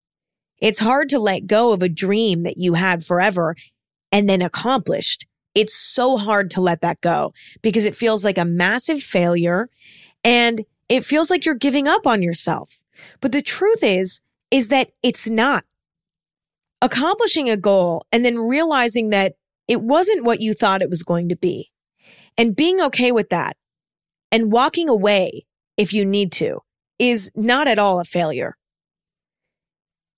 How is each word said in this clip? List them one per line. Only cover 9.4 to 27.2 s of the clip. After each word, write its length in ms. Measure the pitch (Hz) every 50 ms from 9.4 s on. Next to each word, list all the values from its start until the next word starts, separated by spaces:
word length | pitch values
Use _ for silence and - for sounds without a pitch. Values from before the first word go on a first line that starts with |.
| 170 170 175 185 233 247 _ _ _ - - - - _ _ _ -
and 420 | 233 240 240 240 233 233 220 214 - _ _ _ -
it 140 | 233 262 -
feels 260 | - 277 302 330 -
like 160 | 370 359 -
you're 80 | 320 302
giving 340 | 226 - 285 247 294 269 285
up 180 | 330 453 -
on 160 | 285 233 208 180
yourself. 560 | 175 165 - - - 160 - - - _ _ _ _ _ - - - - _ -
But 100 | 269 220
the 100 | 294 -
truth 400 | - - - 370 415 453 440 339
is, 380 | 233 190 185 190 185 - - - _ _ _ _ _
is 180 | - 269 240 208
that 220 | 277 262 262 - _ _ -
it's 280 | 247 240 - - 220
not. 340 | 226 220 226 277 277 - - _ _ _ _ _ _ _ _ _ _ _ _ _ _ _ _ _ _ _ _ _ _ _ -
Accomplishing 680 | 254 - 247 269 330 392 427 466 403 - 320 285 240
a 80 | 226
goal 500 | 208 170 214 196 190 180 175 165 165 - _ -
and 120 | 233 240
then 140 | 247 240 233
realizing 720 | 226 226 254 294 330 330 302 262 247 240 208 240 226 214
that 260 | 208 196 196 190 - _ _ _ _ _ _
it 140 | - 233 233
wasn't 440 | 220 226 277 320 370 392 427 349 233
what 180 | 233 233 - 220
you 100 | 220 214
thought 300 | - 240 202 190 190 190
it 80 | -
was 120 | 180 160 170
going 280 | - 175 170 175 170
to 60 | 175
be 340 | - - 180 - - - - _ _ _ _ _ _ _ _ - _ _ _ _
and 180 | - 233 233 202
being 260 | 185 302 339 370 381 349
okay 300 | 277 - - 247 247 247
with 180 | 226 208 -
that 260 | 185 170 143 - - - _ _ _ _ _ _ _ _ _ _ _ _ _ _
and 220 | - 226 226 214 208
walking 360 | 233 262 311 - 339 339 311
away 580 | 247 214 185 208 208 196 185 - - - - _ _ _ _ _ _
if 160 | - 208 - 196
you 120 | 214 202
need 280 | 196 196 202 202 180 -
to 280 | - 156 107 73 - - _ _ _ _ _ _ -
is 340 | 240 247 240 220